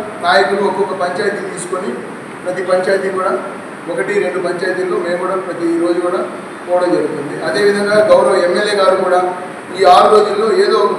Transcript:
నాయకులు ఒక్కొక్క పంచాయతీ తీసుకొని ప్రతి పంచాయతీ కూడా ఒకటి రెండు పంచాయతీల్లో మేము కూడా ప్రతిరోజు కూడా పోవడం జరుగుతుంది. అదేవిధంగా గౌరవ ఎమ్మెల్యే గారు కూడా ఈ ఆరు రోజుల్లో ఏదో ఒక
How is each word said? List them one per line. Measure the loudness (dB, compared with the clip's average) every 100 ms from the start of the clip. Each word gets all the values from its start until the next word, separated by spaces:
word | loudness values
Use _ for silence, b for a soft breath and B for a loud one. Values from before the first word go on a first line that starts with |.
| -8 -4 0
నాయకులు | 2 2 0 -2
ఒక్కొక్క | -2 -4 -4
పంచాయతీ | -4 -2 -4 -4 -8
తీసుకొని | -10 -8 -6 -6 -8 -10 -14 -16 -10
ప్రతి | -8 -6 0
పంచాయతీ | 0 2 0 0 -2
కూడా | -2 -2 -6 -12 -14 -12 -6
ఒకటి | -4 -2 0
రెండు | 0 -2 -4
పంచాయతీల్లో | -2 -4 -2 -2 -2 -2
మేము | -4
కూడా | -2 -4 -6
ప్రతిరోజు | -4 -2 0 0 0 -2
కూడా | -2 -4 -8 -12 -12 -2
పోవడం | 0 2 0
జరుగుతుంది. | 0 -4 -6 -6 -4
అదేవిధంగా | 2 2 2 2 4 6
గౌరవ | 6 6 4 2
ఎమ్మెల్యే | 0 0 2
గారు | 2 2 2
కూడా | 0 0 -4 -10 -12 -10 2
ఈ | 6 8
ఆరు | 8
రోజుల్లో | 6 4 2 2 2
ఏదో | 4 2
ఒక | 2